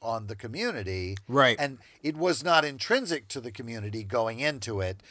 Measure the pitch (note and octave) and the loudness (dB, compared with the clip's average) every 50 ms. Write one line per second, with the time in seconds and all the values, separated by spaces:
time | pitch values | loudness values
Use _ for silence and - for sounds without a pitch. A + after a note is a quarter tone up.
0 | - A#2 A2+ A2+ A2 G#2 A2 G#2 - A2+ B2 F#3 A#3 B3 F#3 A#2+ F#2+ F#2+ F#2 F#2 | -4 -4 -4 -4 -4 -8 -10 -10 -10 -8 -6 -4 -4 -2 -2 -4 -4 -4 -4 -2
1 | F2+ F#2 G2 F#2+ - - B2 C#3 C3 B2 A2 - C#3+ C#3 C3 A#2+ - - - _ | -4 -4 -6 -8 -6 2 4 6 6 6 6 4 0 -4 -4 -10 -18 -20 -20 _
2 | - D3+ D3+ D#3 E3+ F3+ D#3 - D3 F3+ E3+ D#3+ D3+ D3 C#3 B2+ - - A3+ C4+ | -4 -4 -2 0 2 2 2 2 2 6 6 6 6 4 -2 -6 0 2 2 2
3 | B3+ F3 E3 C#3 - - - C#3 A2+ A#2+ G#2 - B2 A#2 A#2 A2 G#2 G#2 G#2+ A2 | 2 0 -2 -4 -4 -6 -10 -8 -8 -8 -10 -10 -10 -8 -8 -6 -6 -4 -6 -6
4 | G#2+ G2 B2+ A#2 A2+ A2+ A2+ A#2 C#3+ D3+ D3 B2 - A#2 G#2+ G2 F#2 F#2 G2 - | -6 0 2 2 2 2 0 0 0 0 0 -2 -6 -4 -2 -2 -2 -2 -4 -6
5 | _ - | _ -20